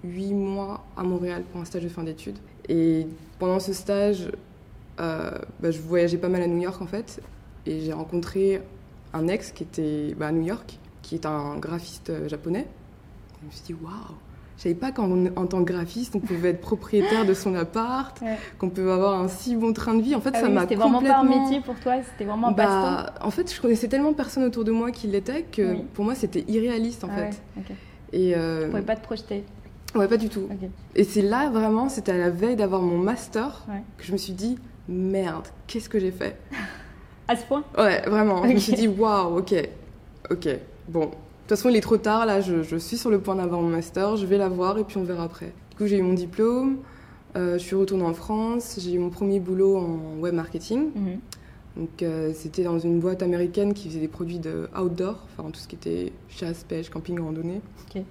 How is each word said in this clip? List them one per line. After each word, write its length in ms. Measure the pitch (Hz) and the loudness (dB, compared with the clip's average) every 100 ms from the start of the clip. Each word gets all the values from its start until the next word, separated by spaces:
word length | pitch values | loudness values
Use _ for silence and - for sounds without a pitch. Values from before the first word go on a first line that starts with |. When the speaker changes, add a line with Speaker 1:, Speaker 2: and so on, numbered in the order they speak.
Speaker 1:
huit 300 | 175 180 196 | -10 -6 -2
mois 500 | 202 196 196 196 202 - - | 0 0 -2 -6 -8 -12 -4
à 60 | |
Montréal 400 | 180 180 175 175 180 | -2 0 -2 -4 -8
pour 100 | 175 | -10
un 40 | |
stage 180 | 170 180 | -8 -6
de 60 | 170 | -6
fin 160 | 175 | -6
d'études. 340 | 160 160 - 202 - - - | -8 -8 -10 -12 -16 -18 0
Et 380 | 165 165 160 160 - - - | 4 4 4 0 -8 -16 -4
pendant 200 | 185 185 | 0 2
ce 120 | 185 | 0
stage, 580 | 190 - 202 202 196 180 - - - - - - - | -4 0 2 4 2 -2 -8 -12 -20 -20 -20 -20 -6
euh, 300 | 165 160 - - - - | -4 -4 -6 -8 -12 -4
bah, 100 | 165 | -2
je 80 | 156 | -2
voyageais 360 | 160 175 170 170 | 0 4 4 2
pas 120 | 180 | 0
mal 140 | 180 | 2
à 40 | 175 | 2
New 140 | 170 | 0
York, 200 | 180 185 | -2 -4
en 60 | 175 | -6
fait. 340 | 196 226 - - - - - - | -6 -8 -12 -16 -20 -20 -12 -6
Et 140 | 156 | -4
j'ai 120 | 156 | -4
rencontré 720 | 156 160 175 170 196 196 190 - - - - - | -6 -4 -4 -2 2 2 2 -4 -18 -20 -20 -10
un 140 | 160 165 | -2 0
ex 220 | 202 - | 0 -4
qui 140 | - | -12
était, 500 | 160 - 156 151 147 160 | -10 -4 -2 -2 -4 -4
bah, 120 | 151 | -2
à 40 | |
New 100 | 165 | 0
York, 340 | 165 233 - - - - | 0 -4 -10 -18 -20 -20
qui 140 | - 165 | -10 -6
est 100 | 160 | -4
un 300 | 151 143 147 | -2 -4 -6
graphiste, 520 | 151 170 170 - - | -6 -8 -8 -14 -8
euh, 180 | 160 147 | -6 -4
japonais. 320 | 151 165 185 330 | -6 -4 -4 -4
Et 680 | - - - - - - - | -12 -20 -20 -20 -20 -20 -18
je 40 | 151 | -18
me 40 | |
suis 120 | - - | -18 -14
dit, « 80 | 165 | -12
Waouh ! » 100 | 160 196 226 - - - - - | -12 -14 -14 -18 -20 -20 -20 -6
Je 40 | |
savais 120 | - | -2
pas 160 | 170 262 | 0 -2
qu'en, 360 | 262 202 180 185 180 | 0 2 4 2 0
en 100 | 180 | -2
tant 160 | 185 | 2
que 80 | 175 | 2
graphiste, 460 | 180 170 233 247 208 | 0 -4 -6 -4 -4
on 20 | |
pouvait 280 | 170 170 180 | -2 0 0
être 140 | 175 | 0
propriétaire 640 | - 214 - 208 196 220 208 | -2 -4 2 2 4 4 4
de 80 | |
son 200 | 190 196 | 2 2
appart, 640 | 185 170 226 233 262 262 - | 0 -2 -2 -2 -2 -4 -8
Speaker 2:
Ouais. 160 | 226 214 - - | -6 -6 -8 -4
Speaker 1:
qu'on 120 | 185 | -4
peut 200 | 185 185 | 0 2
avoir 300 | 185 196 190 | 4 4 4
un 80 | 185 | 0
si 260 | 185 247 | -2 -2
bon 200 | 233 226 | 2 2
train 180 | 220 - | 2 2
de 80 | 226 | 2
vie. 140 | 226 | 4
En 80 | 277 | 2
fait, 80 | 269 | 2
Speaker 2:
Ah 80 | 247 | 2
Speaker 1:
ça 60 | 233 | 4
Speaker 2:
oui, 60 | |
Speaker 1:
m'a 80 | 202 | 4
Speaker 2:
c'était 140 | 180 208 | 4 4
vraiment 260 | 233 240 | 6 6
pas 80 | 269 269 | 6 8
un 20 | |
Speaker 1:
complètement 220 | 262 254 | 8 6
Speaker 2:
métier 160 | 269 277 | 4 0
pour 140 | 262 | -2
toi, 220 | 233 - 254 254 | -4 0 0 -2
c'était 140 | - | -8
vraiment 240 | 202 214 240 | -4 0 2
un 40 | |
Speaker 1:
Bah, 120 | 202 220 196 185 185 - | 6 6 6 2 0 -4
Speaker 2:
passe-temps. 140 | - - | -6 -4
Speaker 1:
en 40 | |
fait, 240 | 262 359 | -2 -4
je 60 | - | 0
connaissais 260 | 240 226 233 | 2 2 2
tellement 260 | 269 294 | 2 2
personne 300 | 294 262 - | 2 -2 0
autour 200 | 254 226 | 0 2
de 60 | 220 | 0
moi 220 | 226 233 | 2 0
qui 160 | 240 214 | -2 -2
l'était 340 | 196 196 285 | -2 -2 -6
que 300 | 330 - 190 | -4 0 2
Speaker 2:
Oui. 120 | 180 - | 0 -4
Speaker 1:
pour 140 | - 208 | -2 -2
moi, 80 | |
c'était 320 | 254 220 175 - | 0 -2 -2 0
irréaliste, 560 | 220 233 226 226 233 | 0 2 0 -2 -4
en 40 | 185 | -6
Speaker 2:
Ah 40 | 202 | -4
Speaker 1:
fait. 60 | |
Speaker 2:
ouais, 80 | 208 208 - - | -4 -6 -12 -14
ok. 180 | 190 196 - - - | -14 -14 -16 -20 -6
Speaker 1:
Et, 200 | - 185 | 0 2
euh, 280 | 175 165 160 | 2 0 -2
Speaker 2:
Tu 60 | 156 | -2
pouvais 100 | 165 | -2
pas 160 | 196 220 | -2 -4
te 60 | |
projeter. 400 | - 220 - 202 202 - - - - | -4 -10 -6 -8 -8 -18 -20 -18 -4
Speaker 1:
Ouais, 140 | 226 196 | 2 4
pas 80 | 226 | 4
du 140 | 214 | 2
tout. 180 | 208 190 | -4 -6
Speaker 2:
Ok. 200 | 196 190 - - | -6 -8 -12 -4
Speaker 1:
Et 100 | - | 2
c'est 160 | 196 214 | 4 6
là, 300 | 202 233 294 | 4 4 2
vraiment, 400 | 220 220 220 269 | 2 4 4 2
c'était 220 | 262 196 | -2 0
à 40 | 180 | 2
la 140 | 175 | 2
veille 260 | 170 220 240 | 2 2 2
d'avoir 240 | 202 185 | 2 4
mon 160 | 180 175 | 4 4
master, 680 | 185 240 - 220 254 277 - | 2 0 -4 -4 -4 -6 -10
Speaker 2:
Ouais. 140 | 202 226 - | -10 -10 -16
Speaker 1:
que 60 | |
je 80 | 170 | -4
me 40 | 190 | -4
suis 160 | - | -4
dit, « 240 | 185 220 247 - - - | -4 -4 -4 -8 -16 -6
Merde, 600 | 180 185 190 185 160 - - - | -2 0 0 0 -4 -10 -16 -8
qu'est-ce 240 | 233 220 | -8 -2
que 80 | 220 | 0
j'ai 140 | 185 | 0
fait ? » 220 | 185 - - - 277 202 - - - - - - | -2 -6 -6 -12 -10 -10 -12 -18 -18 -20 -14 -2
Speaker 2:
À 80 | 240 | -2
ce 80 | |
point ? 180 | - 277 294 - | 0 -2 -2 2
Speaker 1:
Ouais, 240 | 208 180 - | 4 4 2
vraiment. 340 | 214 214 185 240 | 4 4 4 6
Je 60 | |
me 40 | 208 | 6
suis 140 | 202 | 6
Speaker 2:
Ok. 60 | 214 | 4
Speaker 1:
dit, « 100 | 220 196 | 4 4
Waouh, 380 | 220 202 175 170 | 4 4 4 0
ok, 280 | 185 185 143 - - - - - - | 2 0 0 -8 -18 -20 -20 -18 -4
ok, 180 | 175 165 131 - - - | -2 0 -2 -6 -18 -4
bon. 220 | 165 156 - - - - | -2 -2 -4 -18 -20 0
De 40 | |
toute 80 | 208 | 4
façon, 80 | 254 | 6
il 80 | 233 | 4
est 40 | |
trop 160 | - 220 | 6 2
tard, 300 | 214 214 226 | 4 2 4
là, 140 | 196 | 2
je, 240 | 190 170 | 2 0
je 120 | 160 165 | 0 -4
suis 200 | - 233 | -4 -4
sur 120 | 247 | 2
le 120 | 202 | 2
point 160 | 190 190 | 2 -2
d'avoir 240 | 180 175 | 0 0
mon 80 | 170 | 2
master, 480 | 165 165 - 196 220 | 0 -2 -2 0 0
je 100 | 190 | 2
vais 100 | 196 | 2
l'avoir 420 | 196 180 180 208 | 2 0 0 0
et 40 | |
puis 140 | 208 202 | -2 -2
on 80 | |
verra 180 | 180 175 | -4 -4
après. » 300 | 165 - 170 - - | -6 -8 -14 -16 -20
Du 60 | - | -4
coup, 100 | 208 | 2
j'ai 120 | 196 | 4
eu 40 | |
mon 100 | 180 | 4
diplôme, 640 | 180 175 175 220 247 269 269 - - - - - - | 2 0 2 2 4 2 -2 -6 -20 -20 -20 -10 -2
euh, 160 | 180 | 0
je 100 | 175 | 0
suis 140 | 180 190 | 0 0
retournée 260 | 190 190 | 2 2
en 120 | 170 | 0
France, 680 | 165 - 214 220 240 233 - | -2 -2 -2 0 -2 -4 -8
j'ai 120 | 180 | -2
eu 40 | 175 | 0
mon 120 | 175 | -2
premier 280 | 175 202 196 | 0 0 0
boulot 380 | 180 185 196 196 | 0 4 4 4
en 420 | 175 165 156 156 | 0 -4 -6 -6
web 140 | 175 | -2
marketing. 540 | 170 165 165 - 233 311 | -2 -2 -8 -4 0 0
Speaker 2:
Mhm. 280 | 214 196 185 - - - - - - | -2 -4 -4 -10 -20 -20 -20 -16 -10
Speaker 1:
Donc, 260 | 160 - | -8 -4
euh, 300 | 170 160 156 | -4 -2 -2
c'était 300 | 156 160 151 | -4 -6 -2
dans 160 | 175 170 | 0 0
une 180 | 170 170 | 2 2
boîte 240 | 175 185 | 2 0
américaine 520 | 185 175 175 175 202 | 0 2 0 2 0
qui 140 | 202 165 | 0 -6
faisait 120 | 160 | -6
des 80 | 156 | -6
produits 320 | - 170 175 | -4 -6 -6
de 280 | 160 165 165 - | -6 -6 -6 -2
outdoor, 480 | 180 170 185 220 - - | -2 -2 -4 -4 -12 -12
enfin, 100 | 156 | -12
tout 80 | 156 | -12
ce 80 | - | -14
qui 80 | 170 | -10
était 360 | 165 85 90 - - | -6 -4 -4 -8 -18
chasse, 360 | - 170 170 | -10 -8 -8
pêche, 260 | - 165 165 | -8 -8 -8
camping, 300 | 160 156 175 | -10 -6 -6
randonnée. 400 | 165 160 165 190 - - - | -4 -6 -6 -8 -10 -18 -12
Speaker 2:
Ok. 80 | 196 185 | -12 -12